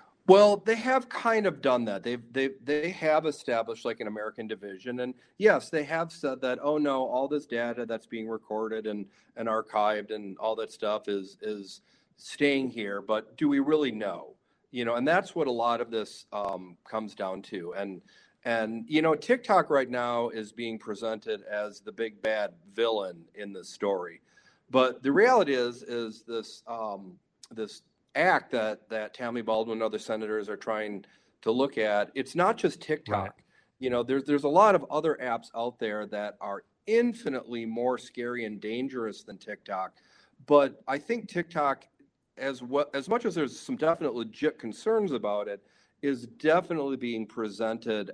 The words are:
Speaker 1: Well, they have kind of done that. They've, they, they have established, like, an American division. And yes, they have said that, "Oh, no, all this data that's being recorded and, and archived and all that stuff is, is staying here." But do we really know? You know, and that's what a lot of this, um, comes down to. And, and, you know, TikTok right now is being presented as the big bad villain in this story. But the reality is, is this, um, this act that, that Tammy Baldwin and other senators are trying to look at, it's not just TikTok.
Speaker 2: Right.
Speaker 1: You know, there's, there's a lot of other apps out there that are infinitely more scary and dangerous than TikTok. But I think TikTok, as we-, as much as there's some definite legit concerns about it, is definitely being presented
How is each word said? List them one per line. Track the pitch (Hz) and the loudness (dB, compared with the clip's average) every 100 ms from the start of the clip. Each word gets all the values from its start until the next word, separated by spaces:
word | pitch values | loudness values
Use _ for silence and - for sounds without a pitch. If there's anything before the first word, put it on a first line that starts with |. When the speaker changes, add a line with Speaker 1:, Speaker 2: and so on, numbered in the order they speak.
| - _ - | -20 _ 8
Speaker 1:
Well, | 196 208 202 | 10 10 6
they | 214 226 | 2 0
have | 240 262 254 | 2 2 0
kind | - 233 220 196 | -4 0 2 2
of | 143 | 2
done | 135 123 113 | 2 2 2
that. | 98 | -4
They've, | 104 120 117 | -4 -6 -6
they, | 123 135 135 | -2 -2 -4
they | 117 151 151 | -4 -2 -2
have | - 156 156 156 | -2 2 4 2
established, | 147 - 117 113 113 123 | -2 0 0 0 -4 -4
like, | 113 | -4
an | 110 | -6
American | 107 107 104 110 | -6 -6 -6 -8
division. | 107 101 95 123 123 | -8 -10 -12 -8 -6
And | 123 127 _ - | -6 -8 _ 2
yes, | 208 156 - | 4 4 0
they | 160 | -4
have | 143 165 165 | -2 -2 -4
said | - 143 131 | -4 -6 -2
that, | 127 127 | -2 -2
"Oh, | 143 151 | 0 0
no, | 147 135 131 | 2 0 0
all | 123 139 | -2 0
this | 147 - | -2 -4
data | 117 120 120 113 | -4 -4 -4 -4
that's | 113 - | -6 -6
being | 117 110 | -8 -6
recorded | 113 - 107 110 110 107 | -8 -6 -4 -4 -4 -4
and, | 104 98 _ _ - | -6 -8 _ _ -8
and | 113 | -2
archived | 110 107 107 104 107 104 | -2 0 2 2 2 -2
and | 107 101 95 | -8 -8 -4
all | 110 110 | -2 -2
that | 110 | -4
stuff | - 107 107 104 | -4 -2 -2 -2
is, | 101 95 - | -4 -4 -10
is | 107 104 95 - _ _ _ _ | -8 -6 -10 -18 _ _ _ _
staying | - - 143 135 127 | -14 0 2 2 0
here." | 117 101 101 | -4 -6 -4
But | 98 110 113 - | -2 -2 -2 0
do | 151 | 2
we | 139 | 4
really | 139 156 139 | 4 4 2
know? | 107 104 85 76 - _ _ _ | -2 -4 -6 -10 -20 _ _ _
You | 123 | -4
know, | 117 117 | -2 0
and | 135 | 4
that's | 175 190 170 | 2 2 -2
what | 139 | 0
a | |
lot | 120 117 117 | 2 2 2
of | 117 | 0
this, | 113 101 - - | -4 -4 -10 -10
um, | 107 98 92 92 85 - | -6 -4 -6 -10 -20 -8
comes | 110 107 - | -6 -6 -6
down | 98 95 | -6 -6
to. | 98 98 85 92 | -8 -10 -8 -8
And, | 101 92 - _ _ _ | -8 -10 -16 _ _ _
and, | 123 117 110 113 117 | -2 -2 -2 -6 -2
you | 151 | 2
know, | 160 151 | 2 2
TikTok | - 247 - 190 - | 2 0 4 4 4
right | 143 127 | 2 2
now | 123 120 120 117 | -2 -2 0 -2
is | 113 107 | -4 -10
being | 113 117 110 | -8 -8 -8
presented | 113 101 113 110 113 107 | -8 -6 -4 -4 -4 -6
as | 98 104 104 98 | -6 -6 -6 -8
the | 107 | -12
big | 98 113 104 | -6 -6 -2
bad | 110 110 101 87 90 | -2 0 -2 -6 -10
villain | 110 117 110 95 87 82 - | 0 2 2 -2 -8 -16 -14
in | 101 | -12
this | 95 87 | -12 -14
story. | - 104 95 87 85 _ _ _ _ _ | -4 0 0 -2 -12 _ _ _ _ _
But | 131 127 123 | 4 4 2
the | 135 | 2
reality | 147 233 254 160 | 6 8 8 6
is, | 131 120 120 | 2 0 -4
is | - 120 113 107 - | -6 -4 -4 -8 -8
this, | 117 107 - - | -6 -6 -12 -10
um, | 117 110 98 95 87 _ _ - | -6 -6 -6 -12 -20 _ _ -16
this | 110 107 - _ _ _ 139 | -10 -10 -10 _ _ _ 0
act | 175 156 - | 4 2 2
that, | 123 107 104 - | -2 0 -4 -8
that | 110 107 | -8 -8
Tammy | - 123 120 | -8 -6 -4
Baldwin | 113 110 113 110 | 0 0 0 -2
and | |
other | 110 107 | -2 -2
senators | - 110 107 107 101 | -4 -6 -4 -4 -4
are | 104 | -8
trying | - 107 107 101 - _ _ _ | -4 -4 -4 -6 -12 _ _ _
to | 113 | 0
look | 120 139 123 | 2 2 2
at, | 107 104 101 | 2 2 0
it's | 139 127 165 | -2 -4 2
not | 185 226 | 2 4
just | 196 - | 0 0
TikTok. | - 151 - 101 | -4 -4 -2 -2
Speaker 2:
Right. | 85 - _ _ _ - | -2 -10 _ _ _ -6
Speaker 1:
You | 131 | -2
know, | 123 | 0
there's, | 120 135 139 | 2 0 2
there's | 143 | 2
a | 143 | 4
lot | 160 214 185 | 8 8 8
of | 135 | 4
other | 147 160 143 | -2 0 0
apps | 127 117 - - | -2 -4 -4 -6
out | 120 120 | -6 -4
there | 113 104 104 | -4 -4 -6
that | 104 104 101 | -6 -6 -8
are | 101 101 - _ - | -8 -10 -12 _ 0
infinitely | 226 240 226 - 131 - 120 113 | 4 4 0 -4 -6 -6 -6 -4
more | 113 123 123 | 0 0 0
scary | - - 120 123 | -4 -8 -6 -4
and | 110 107 | -6 -8
dangerous | 107 117 135 127 113 101 | -6 -4 -4 -4 -6 -8
than | - 95 | -14 -16
TikTok. | 104 104 - 98 92 _ _ _ _ _ - | -14 -14 -8 -6 -6 _ _ _ _ _ 4
But | 147 139 139 - | 6 6 0 -6
I | 147 | -4
think | - 233 - | -4 -6 -4
TikTok, | 175 170 170 143 131 - _ _ _ _ - | -6 -4 0 0 0 -6 _ _ _ _ -8
as | 135 127 | -6 -6
we-, | 123 139 147 | -2 -2 0
as | 139 135 | -2 -2
much | 233 226 | -2 0
as | 170 | -2
there's | 135 - | -2 -4
some | - 120 | -8 -2
definite | 156 165 151 | 0 2 0
legit | 117 113 - 151 - | -4 -6 -2 -2 -2
concerns | 117 104 214 220 196 | -8 -6 0 2 2
about | 127 104 104 104 | 0 0 -2 -2
it, | 101 _ _ _ _ | -8 _ _ _ _
is | 143 131 117 | -2 -2 -6
definitely | - 156 165 170 165 139 135 | -2 4 4 4 -2 -2 -2
being | 120 113 107 | -4 -4 -6
presented | - 107 98 110 113 117 107 95 | -4 -6 -2 -2 -2 -2 -2 -4